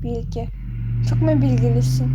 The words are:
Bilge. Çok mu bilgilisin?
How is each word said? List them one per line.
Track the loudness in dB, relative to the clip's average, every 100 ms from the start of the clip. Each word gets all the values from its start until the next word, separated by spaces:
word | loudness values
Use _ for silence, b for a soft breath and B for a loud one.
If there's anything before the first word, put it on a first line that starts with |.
Bilge. | -4 -6 -6 -6 -8 -10 -10 -8 -4 -2 0
Çok | 2
mu | 4 4
bilgilisin? | 4 4 2 2 2 0 0